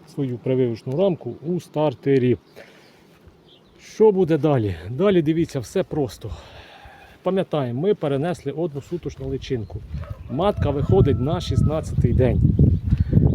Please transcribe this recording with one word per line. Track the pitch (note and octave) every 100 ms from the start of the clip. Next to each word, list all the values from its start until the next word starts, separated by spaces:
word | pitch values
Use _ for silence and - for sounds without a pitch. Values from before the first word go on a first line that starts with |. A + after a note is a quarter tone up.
| -
свою | - C3+ A#2+
прививочну | C3 C3 B2 A2+ B2+ C#3+
рамку | G3 D#3 A#2+ A2+ D3
у | F3+
стартері. | - D3+ D3+ A#2 C#3 C3+ B2 A2+ _ - - - - _ _ _ - _ _ _ _ _
Що | - - A3
буде | F#3+ E3 D#3+
далі? | D3+ C3+ G#2 E2+ F2+
Далі, | B2+ G3+ F3+
дивіться, | D3+ E3 D#3 C#3
все | A2 G3
просто. | - D#3 C3 - - - - - - - - - - -
Пам'ятаємо, | F3+ F#3+ E3 D3+ B2 A#2+
ми | F#3+
перенесли | G#3 D3+ C#3 E3+ E3+ C#3
односуточну | D3+ E3+ C#3 - F3 C#3+ - C3+
личинку. | C3+ - B2+ G2 - - - - - -
Матка | B2+ G3+ G3+ D3
виходить | C#3 C3 F#3+ C#3+ B2
на | C3 F3
шістнадцятий | - C3 C#3+ D#3 - - B2
день. | A#2 B2+ A2 - - - - - - - - -